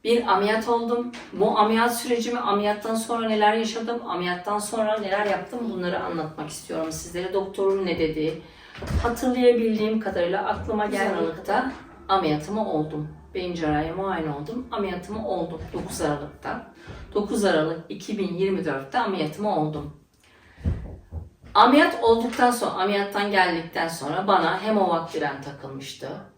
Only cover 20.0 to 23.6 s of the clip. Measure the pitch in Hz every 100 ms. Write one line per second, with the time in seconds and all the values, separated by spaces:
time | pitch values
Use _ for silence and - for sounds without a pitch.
20 | _ _ _ _ - - - - - -
21 | - - - _ - - 233 294 349 -
22 | 233 226 247 - 247 240 196 190 196 202
23 | 202 202 208 196 180 165